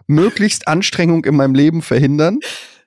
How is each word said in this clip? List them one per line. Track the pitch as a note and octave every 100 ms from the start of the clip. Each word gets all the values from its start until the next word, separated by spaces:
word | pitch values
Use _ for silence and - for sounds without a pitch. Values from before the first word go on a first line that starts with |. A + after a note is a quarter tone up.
| -
möglichst | D3+ G3+ - G#3 - -
Anstrengung | D#3+ G3 - E3+ E3
in | - D3
meinem | C3+
Leben | C3+ D3+ E3
verhindern? | - B2 C#3 D3 D#3+ A#3+ - - - -